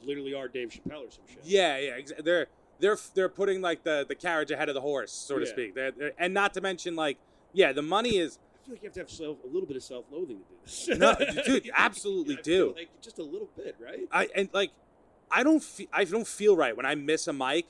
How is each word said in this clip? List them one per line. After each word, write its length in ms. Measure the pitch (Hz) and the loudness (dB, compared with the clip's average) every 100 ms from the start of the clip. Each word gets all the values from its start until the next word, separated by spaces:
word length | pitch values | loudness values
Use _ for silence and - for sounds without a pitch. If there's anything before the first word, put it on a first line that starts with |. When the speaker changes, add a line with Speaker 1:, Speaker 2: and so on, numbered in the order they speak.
Speaker 1:
literally 320 | 127 143 135 | -8 -6 -6
are 160 | 139 131 | -6 -8
Dave 200 | 127 120 | -8 -8
Chappelle 360 | - - 147 120 | -10 -12 -12 -16
or 20 | |
some 140 | - - | -18 -20
shit. 140 | - 156 | -18 2
Speaker 2:
Yeah, 320 | 196 175 135 | 4 4 0
yeah, 200 | 139 123 | -4 -8
exa-, 240 | 143 151 | -12 -6
they're, 260 | 156 175 143 _ _ - | 2 2 0 _ _ 0
they're 140 | 190 | 2
f-, 180 | 214 - | 2 -2
they're 160 | - 185 | 0 0
putting, 320 | 185 196 190 | 0 0 0
like, 220 | 185 165 | 0 -2
the, 220 | 165 151 139 | 0 -2 -2
the 60 | 143 | -4
carriage 360 | 180 165 143 | -2 -2 -2
ahead 160 | 139 147 | -2 -2
of 80 | 135 | -2
the 60 | |
horse, 320 | 139 139 107 | -2 -4 -4
so 260 | - - 139 | -10 -6 -4
to 60 | 139 | -2
Speaker 1:
Yeah. 60 | |
Speaker 2:
speak. 220 | 110 113 110 | -4 -6 -4
They're, 160 | 131 | -6
they're, 200 | 131 147 - | -4 -8 -4
and 160 | 180 | -2
not 200 | 190 202 185 | 0 0 -2
to 60 | |
mention, 360 | 190 180 180 165 | -6 -6 -6 -4
like, 200 | 156 - _ _ _ | -2 -4 _ _ _
yeah, 180 | 185 165 | 4 4
the 100 | 135 | 4
money 360 | 151 190 240 208 | 0 0 2 2
is 220 | 160 - _ | 0 -4 _
Speaker 1:
I 120 | _ - | _ -20
feel 80 | 233 | -18
like 80 | |
you 40 | 208 | -16
have 40 | 185 | -14
to 40 | |
have 100 | 160 | -14
self, 320 | - 156 143 | -10 -10 -10
a 40 | 127 | -4
little 180 | 175 180 | -4 -2
bit 100 | 131 | -6
of 60 | |
self-loathing 560 | - 127 117 143 175 101 | -8 -14 -12 -8 -8 -8
to 40 | |
do 120 | - - - | -16 -20 -14
this. 220 | - 330 254 | -8 -2 6
Speaker 2:
No, 160 | 269 - 277 | 6 6 2
Speaker 1:
<laughs> 160 | 202 294 | 0 2
Speaker 2:
dude, 260 | 262 226 | 2 2
absolutely 600 | 143 220 202 202 190 147 139 | 2 2 2 -4 -2 -2 -4
Speaker 1:
I 40 | |
feel 260 | 143 180 151 | 2 4 4
Speaker 2:
do. 20 | 170 | 2
Speaker 1:
like 140 | 170 _ | -14 _
just 180 | - - | -20 -12
a 40 | |
little 260 | 156 180 208 - | -10 -10 -12 -12
bit, 220 | - - | -14 -14
right? 280 | 117 175 370 | -14 -10 -2
Speaker 2:
I, 160 | 170 - 185 | 0 0 0
and, 140 | 196 | 0
like, 180 | 190 196 _ _ _ _ _ - | 0 -2 _ _ _ _ _ 0
I 120 | 185 | 4
don't 200 | 262 320 | 6 4
fe-, 240 | - - 202 | 2 -14 -6
I 100 | 156 | -2
don't 240 | 190 208 214 | 0 0 -4
feel 300 | - 208 180 | 2 6 8
right. 180 | 135 110 | 6 2
When 100 | 135 | -2
I 100 | 151 | -2
miss 320 | 143 156 - | 0 0 0
a 40 | |
mic, 340 | 143 131 156 170 | -2 0 0 -2